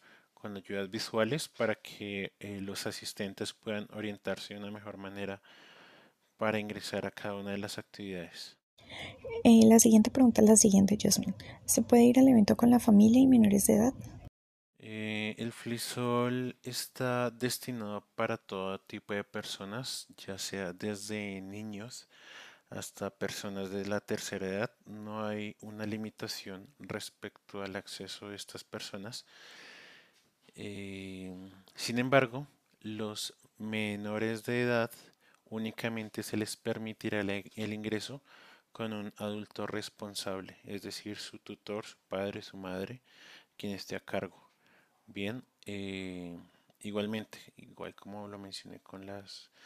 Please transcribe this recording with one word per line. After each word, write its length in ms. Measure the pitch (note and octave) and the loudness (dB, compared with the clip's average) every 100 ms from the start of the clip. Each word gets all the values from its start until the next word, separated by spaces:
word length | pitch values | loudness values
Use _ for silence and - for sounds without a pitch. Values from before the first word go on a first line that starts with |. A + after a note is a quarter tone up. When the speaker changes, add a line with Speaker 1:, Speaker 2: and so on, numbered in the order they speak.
| _ - _ | _ -20 _
Speaker 1:
con 240 | _ A2 G2+ | _ -12 -12
ayudas 320 | - G2+ G2 | -8 -6 -4
visuales 600 | G#2+ - A2+ A2+ D3+ - | -6 -2 0 2 0 -4
para 260 | - A2+ | -2 -2
que, 580 | G#2 - - G#2 G2+ F#2+ - | -2 -8 -12 -8 -6 -6 -10
eh, 240 | G2+ G2+ | -10 -8
los 240 | G2 F#2+ A2+ | -8 -6 -6
asistentes 680 | - G#2+ - G2+ F#2+ G#2 | -8 -10 -8 -8 -6 -8
puedan 360 | - - G#2 G#2 | -8 -6 -6 -6
orientarse 640 | G#2+ G#2+ G2+ - F#2+ - | -8 -8 -6 -6 -6 -8
de 60 | G2+ | -12
una 100 | G2+ | -12
mejor 260 | G#2 G#2 G2 | -12 -12 -12
manera 460 | G2 G2 G2 G2 - - - - - - - _ _ _ | -12 -8 -6 -8 -14 -20 -20 -20 -20 -20 -20 _ _ _
para 200 | G#2+ G#2+ | 0 0
ingresar 460 | G#2 G#2+ - G2+ | -2 -6 -6 -4
a 60 | G2 | -4
cada 240 | - G#2+ | -6 -6
una 160 | G2+ G2+ | -6 -4
de 80 | G2+ | -4
las 180 | G2+ - | -6 -8
actividades. 800 | - - G2+ F2+ E2+ - - - _ _ - - - - - A4+ | -12 -12 -10 -10 -10 -14 -16 -18 _ _ -18 -14 -14 -14 -10 2
Speaker 2:
Eh, 220 | B3+ A3+ A3 | 8 10 12
la 140 | A3+ | 10
siguiente 300 | A3+ A3 A3+ | 10 8 8
pregunta 300 | C4 B3+ A3+ | 6 6 8
es 80 | G#3+ | 8
la 80 | A3 | 10
siguiente, 400 | A3 G3 G3 G#3+ | 10 8 6 4
Yasmín. 380 | - - - - - - - | 2 2 0 -6 -12 -12 0
¿Se 160 | - | 0
puede 220 | A3+ A#3+ | 6 8
ir 140 | A#3+ B3 | 8 10
al 100 | C4+ | 8
evento 280 | B3 G3+ A3 | 10 8 6
con 140 | A#3+ | 6
la 100 | A#3+ | 6
familia 400 | A#3 G#3 G#3+ A#3+ | 8 8 10 8
y 60 | C4+ | 8
menores 400 | B3 G#3+ G3+ - | 8 8 6 6
de 80 | |
edad? 180 | G#3+ A#3 - - - - - _ _ _ _ | 6 4 0 -8 -14 -18 -20 _ _ _ _
Speaker 1:
Eh, 520 | A2 G#2+ G#2+ G#2+ G#2+ - | -12 -8 -4 -4 -4 -4
el 160 | A2+ | -8
flisol 1040 | - - A#2 - - B2 A#2+ B2 B2+ B2+ - | -8 -6 -6 -6 -4 0 2 0 -2 -4 -8
está 680 | B2+ B2 - - B2+ B2 B2 | -10 -8 -8 -4 -2 0 -2
destinado 720 | A#2 B2 - - B2 G#2 G#2 - | -2 -4 -4 -6 -8 -6 -8 -10
para 240 | - A2+ A2+ | -4 -2 -2
todo 420 | - G2 F#2+ F#2+ | -6 -6 -4 -6
tipo 320 | - G#2+ - | -10 -14 -6
de 120 | G2+ | -6
personas, 840 | G2+ G#2+ G#2 - G2 A2 C3+ - - - | -4 -8 -10 -10 -10 -8 -8 -10 -12 -16
ya 220 | - F#2+ | -12 -10
sea 340 | - G2 F#2+ | -8 -6 -6
desde 720 | F2+ G#2+ G2+ G#2 G#2+ G#2 G2 | -6 -6 -6 -6 -8 -6 -8
niños 680 | F#2+ G#2 G#2+ G#2 A2+ - - - - - - - _ | -10 -10 -10 -10 -12 -16 -20 -20 -20 -20 -20 -20 _
hasta 400 | G2 - - G2 | -12 -12 -8 -8
personas 600 | - G2 - G#2+ G2 G2 | -4 -6 -6 -8 -8 -6
de 140 | G2 | -6
la 160 | G2 G#2 | -4 -4
tercera 460 | - G#2+ - G2 F#2+ | -4 -6 -6 -6 -4
edad. 240 | F#2+ A#2+ - - | -4 -4 -8 -18
No 400 | G#2+ G#2+ G#2+ G#2+ | -14 -12 -8 -6
hay 280 | G#2+ G#2 - | -6 -8 -12
una 240 | G#2+ G#2+ | -14 -10
limitación 840 | G#2+ G#2+ G#2+ - A2+ - - F#2+ G#2 _ | -6 -6 -8 -10 -10 -10 -10 -14 -16 _
respecto 840 | - G#2+ - - G#2 - - G2+ | -10 -10 -10 -12 -14 -14 -14 -10
al 140 | G2 G2 | -8 -8
acceso 540 | - - F#2+ - G#2 | -10 -12 -12 -12 -12
de 60 | G2+ | -12
estas 280 | - - | -12 -14
personas. 640 | - A2 - G#2 G2+ - - - - - - - - - _ _ _ _ _ - | -14 -12 -10 -10 -12 -14 -16 -20 -20 -20 -20 -20 -20 -20 _ _ _ _ _ -16
Eh, 760 | G#2 G2 G2 G2 F#2+ F#2+ F#2 F#2 F#2+ F#2+ - | -12 -12 -12 -12 -12 -10 -12 -12 -16 -20 -20
sin 240 | - - A#2+ | -10 -4 -2
embargo, 480 | B2+ C3+ B2 B2 D3 _ _ _ | 4 4 4 -2 -12 _ _ _
los 540 | G#2 G#2+ G#2+ G#2+ - - _ - | -10 -6 -6 -6 -10 -12 _ -12
menores 840 | A2 A2 G#2+ G#2 G#2 G#2+ A2 A2+ | -6 -2 -2 -4 -4 -2 -2 -2
de 180 | G#2+ A#2+ | -2 0
edad 280 | B2 A#2+ A#2 - - _ _ _ _ | 2 2 0 -4 -20 _ _ _ _
únicamente 720 | A2 A2 - A#2 A2+ G#2+ - | -8 -6 -6 -6 -6 -6 -8
se 160 | G#2+ G#2+ | -6 -4
les 180 | G#2+ - | -4 -4
permitirá 640 | - A2 A2 G#2+ A2+ G#2+ | -6 -4 -6 -6 -2 0
el, 320 | G2 G2+ - | 0 -4 -8
el 180 | - G#2+ | -8 -6
ingreso 480 | G#2+ G#2+ G#2+ - C#3 - - - - _ | -6 -4 -4 -6 -12 -18 -20 -20 -20 _
con 220 | - A2+ | -10 -8
un 180 | G#2+ G#2 - | -6 -10 -8
adulto 480 | G#2+ G#2 G#2 - G#2 | -8 -6 -10 -8 -6
responsable, 880 | G2+ G#2 - G#2+ G2 - F#2+ F#2 - | -6 -8 -12 -12 -8 -8 -8 -10 -16
es 160 | - G2+ | -14 -12
decir, 380 | G#2 - G#2 G#2 | -10 -12 -10 -12
su 200 | - A2 | -12 -14
tutor, 460 | - G#2 - G#2 | -16 -16 -10 -10
su 140 | - - _ | -10 -18 _
padre, 320 | F#2+ G2 G#2 | -4 -4 -6
su 160 | - G2 | -12 -12
madre, 460 | F#2+ F#2 F#2+ B2+ _ _ - - _ - | -10 -6 -8 -10 _ _ -20 -20 _ -12
quien 140 | G#2 | -8
esté 220 | F#2+ - | -8 -8
a 60 | F#2 | -10
cargo. 480 | - G2+ F#2 - _ _ _ _ _ _ _ | -6 -6 -6 -10 _ _ _ _ _ _ _
Bien, 300 | G2+ G2+ B2+ - _ - | -8 -6 -8 -12 _ -12
eh, 720 | G2+ G2 F#2+ F#2 F2+ F2 E2+ F2+ _ _ _ | -10 -8 -8 -8 -10 -10 -14 -18 _ _ _
igualmente, 540 | G#2 G#2 G#2 A2 G#2+ - - - | -8 -4 -4 -4 -8 -16 -20 -20
igual 400 | - - F2 - | -20 -14 -14 -14
como 320 | G2 G2+ G2+ | -14 -14 -12
lo 100 | G2+ | -14
mencioné 400 | G2 F#2+ G2+ F#2 | -14 -14 -16 -18
con 280 | - F#2+ G2 | -18 -16 -14
las, 440 | G2+ G2 - - _ | -14 -14 -18 -20 _